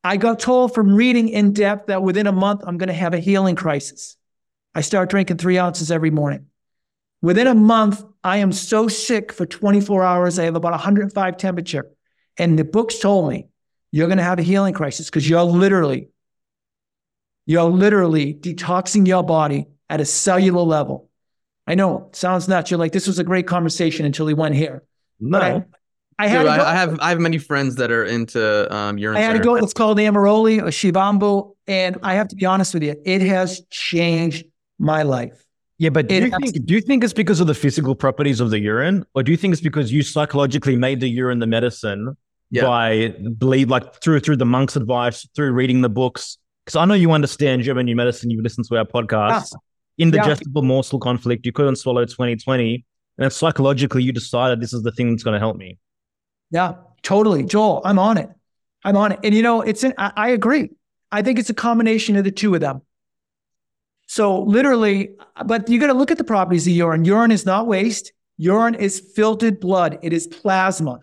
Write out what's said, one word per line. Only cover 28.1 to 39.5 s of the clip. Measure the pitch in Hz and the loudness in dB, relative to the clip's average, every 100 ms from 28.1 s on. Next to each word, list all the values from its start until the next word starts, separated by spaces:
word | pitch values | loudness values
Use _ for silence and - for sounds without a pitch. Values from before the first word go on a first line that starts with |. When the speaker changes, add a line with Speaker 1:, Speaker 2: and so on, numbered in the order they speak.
| 117 113 120 107 104 - 104 | -2 -2 0 2 2 0 -4
Speaker 3:
um, | 104 104 | -4 -4
urine | 107 151 | -2 0
Speaker 1:
I | |
had | 220 | 0
to | 220 | 2
Speaker 3:
therapy. | 233 240 | 2 2
Speaker 1:
go. | |
It's | 214 | 0
called | - 220 208 | 0 2 2
Amaroli | 214 208 202 214 220 220 | 2 4 4 4 4 2
or | 170 | 0
Shivambu. | 147 190 180 196 208 202 196 196 _ - | -2 0 2 2 2 2 0 -4 _ -6
And | 190 185 180 | -2 -2 -4
I | 202 190 | -2 -2
have | 208 | -2
to | 190 | -2
be | 185 | 0
honest | 190 185 | 2 0
with | 170 | -2
you, | 147 147 - | -4 -6 -2
it | 190 | 0
has | 185 185 185 185 _ | 2 0 -2 -6 _
changed | - - 170 170 165 165 151 - _ _ _ | -10 -4 -2 0 0 -2 -6 -14 _ _ _
my | 147 156 | -2 0
life. | 147 127 120 _ _ _ _ _ | 0 -2 -6 _ _ _ _ _
Speaker 2:
Yeah, | 160 | 0
but | 151 151 | 2 0
do | 190 | 0
Speaker 1:
It | |
Speaker 2:
you | 240 | 0
Speaker 1:
has | 247 269 | -2 -4
Speaker 2:
think, | 160 120 | -6 0
do | |
you | 202 | 0
think | 220 269 226 | 2 0 0
it's | |
because | 208 175 175 | -2 0 2
of | 170 | 2
the | |
physical | 147 147 143 135 131 | 0 -2 0 -2 0
properties | 135 - 143 117 | -2 0 -2 0
of | 120 | 0
the | 107 | 0
urine, | 104 110 151 190 - 143 | 0 0 0 -2 -2 -4
or | |
do | 131 | 0
you | 165 | 0
think | 196 | 0